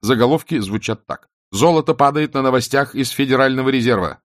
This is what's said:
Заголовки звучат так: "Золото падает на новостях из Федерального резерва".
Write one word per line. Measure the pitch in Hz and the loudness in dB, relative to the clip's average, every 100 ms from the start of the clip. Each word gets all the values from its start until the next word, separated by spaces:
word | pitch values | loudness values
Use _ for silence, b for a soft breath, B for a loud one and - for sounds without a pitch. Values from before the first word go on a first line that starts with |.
Заголовки | 104 123 120 156 - 151 | 0 2 2 0 -2 -6
звучат | 95 104 - 107 _ | -4 -6 -6 -8 _
так: | - _ _ _ | -14 _ _ _
"Золото | 95 156 160 151 | 0 2 2 0
падает | 160 139 147 151 139 | 2 2 2 -2 -2
на | |
новостях | 135 127 117 139 139 - | 0 0 0 -2 -2 -4
из | 127 | -6
Федерального | - 139 131 135 131 131 | -2 0 2 2 2 0
резерва". | 131 120 110 85 67 | 0 2 0 -2 -8